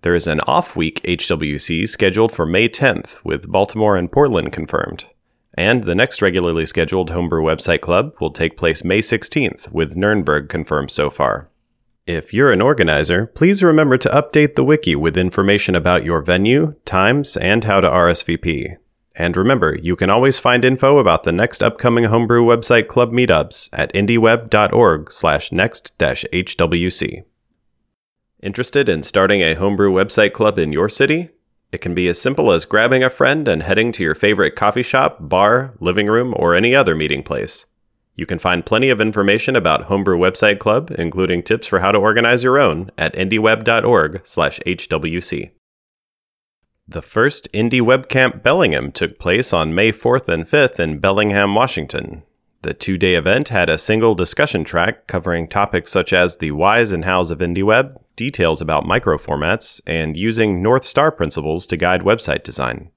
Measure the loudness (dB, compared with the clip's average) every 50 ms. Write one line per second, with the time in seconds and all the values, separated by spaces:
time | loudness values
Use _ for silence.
0 | 0 0 0 0 0 -2 -4 -2 0 0 0 0 0 -2 -4 -4 -4 -4 -4 -6
1 | -4 -4 -4 -4 -2 -4 -4 -4 -4 -6 -4 -6 -4 -4 -4 -4 -4 -4 -2 0
2 | 0 0 2 2 0 0 0 -4 -4 0 2 0 0 0 0 0 0 0 0 0
3 | -8 -12 -20 -12 _ -6 -6 -6 -6 -2 0 0 0 0 -2 0 2 2 2 0
4 | -2 0 2 2 2 2 2 -2 -2 -4 -8 -8 -8 -6 -4 -6 -4 -6 -10 -14
5 | -18 _ _ _ _ _ _ _ _ _ _ -2 0 0 0 0 0 -2 0 0
6 | 0 0 0 0 0 0 0 0 -2 0 -2 -2 -4 -4 -2 -2 -2 0 -2 -4
7 | -4 -2 -4 -4 -4 -2 -2 0 0 0 -2 -2 -2 -2 -2 -2 0 0 0 0
8 | 0 -2 -6 _ -6 -6 -4 -2 -4 -4 -2 -2 -2 -2 -2 -2 -2 -2 0 0
9 | 0 -2 -4 -4 -4 -4 -4 -2 -2 -2 -4 -8 -18 -8 -4 -4 -4 -4 -2 -2
10 | 0 0 0 0 0 0 -2 -2 -2 -6 -8 -8 -6 -4 -4 -4 -4 -4 -4 -4
11 | -4 -4 -2 -2 -2 -2 -2 -4 -8 _ _ _ _ _ _ _ _ _ _ _
12 | _ -8 -8 -8 -8 -4 0 2 4 4 4 4 4 2 2 2 2 2 2 0
13 | 2 2 0 0 -2 -4 _ 0 2 2 2 4 4 4 4 4 4 4 2 2
14 | 2 2 0 0 0 2 2 2 2 4 2 0 2 2 2 2 2 -2 -2 0
15 | 0 0 0 0 -2 0 0 0 2 2 2 0 0 0 0 0 2 2 2 2
16 | 0 0 -2 -2 0 0 0 2 4 2 2 2 2 -2 -4 _ _ -2 0 2
17 | 4 4 2 0 -2 -4 -6 -2 0 2 0 2 2 2 2 4 4 4 4 4
18 | 4 4 2 0 -2 -4 -4 -4 -2 -4 -4 -4 -6 -10 -12 _ _ _ _ _
19 | _ _ _ -4 -4 -2 0 0 2 2 2 2 0 0 -2 -2 -2 -4 -2 0
20 | 2 2 2 4 4 2 0 2 0 2 2 4 4 2 2 4 4 4 4 4
21 | 4 4 2 2 0 -2 0 0 -2 -2 -2 0 0 0 0 0 0 0 2 2
22 | 2 2 2 0 2 2 2 4 6 4 4 2 2 2 2 2 2 2 0 0
23 | 0 2 2 0 2 4 2 2 2 -2 -6 -10 -10 -8 -6 -6 -6 -2 0 -2
24 | 0 2 2 4 4 4 4 2 0 0 2 2 2 4 4 4 4 4 4 0
25 | -4 -10 -8 -2 0 0 0 0 -2 -4 -2 0 0 0 -2 -8 _ -14 _ _
26 | -2 -2 -2 -4 -8 -6 -4 -6 -6 -6 -2 -2 0 0 0 0 -2 -2 -4 -4
27 | -6 -6 -8 -12 -18 _ _ _ _ _ _ _ _ _ _ _ _ _ _ _
28 | _ _ _ _ _ _ _ _ -12 -10 -6 -6 -6 -2 0 0 2 2 0 -2
29 | -4 -2 2 2 2 4 4 2 2 0 0 0 0 -2 2 2 2 2 4 2
30 | 0 2 2 2 2 2 2 0 0 0 2 0 -2 -2 0 -2 -2 -2 0 0
31 | 2 2 2 -2 -4 -10 _ _ _ _ _ _ _ _ -14 -10 -8 -6 -4 -2
32 | 0 0 -2 -2 -2 -2 0 2 2 4 2 2 0 0 0 2 2 4 2 2
33 | 2 0 0 2 0 2 2 0 0 -2 -2 -2 -2 0 0 0 0 -2 -2 -4
34 | -2 -2 -2 0 2 0 2 2 0 -2 0 0 -2 0 0 -2 -4 0 0 0
35 | 0 0 -2 -6 -6 -2 2 2 4 4 2 0 -2 -6 -12 -6 -4 -2 0 0
36 | 0 0 0 0 0 -2 -2 0 0 2 2 2 2 4 2 2 2 2 0 0
37 | -2 -2 -4 -4 -4 -6 -6 -6 -6 -8 -12 -16 -18 _ _ _ _ _ _ _
38 | _ _ _ -10 -8 -6 -8 -4 0 0 0 0 0 0 0 2 2 2 2 2
39 | 0 0 0 0 2 2 2 2 0 0 0 2 2 2 0 0 0 -2 -2 0
40 | 2 2 2 2 2 0 2 2 2 2 2 2 0 0 0 0 -2 -4 -8 -6
41 | -6 -4 -2 -2 -2 0 -2 -4 0 -2 -2 -2 -2 -2 -2 0 2 2 2 4
42 | 2 2 2 2 2 2 2 2 2 2 2 4 2 2 0 -2 -8 -12 _ -6
43 | -6 -4 -2 -4 -4 -2 0 2 2 2 2 2 0 0 0 2 2 2 4 4
44 | 2 0 -4 -10 _ -8 -4 -2 -2 -2 -4 -6 -6 -6 -6 -6 -6 -6 -6 -4
45 | -4 -4 -6 -6 -6 -6 -8 -8 -10 -12 _ _ _ _ _ _ _ _ _ _
46 | _ _ _ _ _ _ _ _ _ _ _ _ _ _ _ _ _ -14 -14 -14
47 | -14 -4 0 0 0 0 0 -6 -14 -8 -4 -2 0 0 2 2 4 4 2 2
48 | 0 -2 0 2 2 2 0 -2 0 0 2 2 2 0 0 -2 -4 -6 -4 -4
49 | -4 -4 -6 _ -2 0 0 0 0 0 0 0 0 0 0 2 2 2 0 0
50 | 0 0 0 0 0 -2 -4 -4 -2 0 2 2 2 2 0 -2 -4 -4 -4 -2
51 | 0 0 2 2 0 2 2 2 2 2 2 0 0 0 -2 -8 -8 -8 -8 -10
52 | -10 -10 -14 -16 -20 _ _ _ _ _ _ _ -10 -10 -10 _ -6 -6 -2 0
53 | 2 2 2 2 2 2 0 0 -2 -2 0 0 2 2 0 -2 0 0 0 2
54 | 4 2 2 2 -2 -2 0 -2 -2 0 0 -6 -6 -2 -2 0 0 0 -4 _
55 | _ -8 -8 -6 -4 -4 -4 -4 -6 -4 -2 -2 -2 0 -2 -6 -6 -2 -2 -2
56 | 0 2 2 2 2 0 -2 _ -6 -6 -2 0 0 2 2 2 0 0 -4 -4
57 | -4 -2 0 0 -2 -2 -4 -4 -4 -4 -2 -2 0 2 2 2 0 -2 -8 -20
58 | _ _ _ -10 -10 -8 -2 0 0 0 0 -2 -2 -2 -2 -2 0 0 -2 -2
59 | 0 0 -2 -2 -4 -6 -6 -4 -2 -2 -4 -4 -6 -12 -12 -12 _ -6 -6 -4
60 | -4 -6 -6 -4 -4 -4 0 0 0 0 0 0 0 0 0 0 0 -2 0 0
61 | 0 0 0 -2 -6 -4 -4 -6 -4 -4 -6 -6 -4 -6 -4 -2 0 0 0 0
62 | 2 0 0 0 -2 -4 -4 -6 -6 -10 -8 -6 -6 -6 -6 -10 -14 -20 _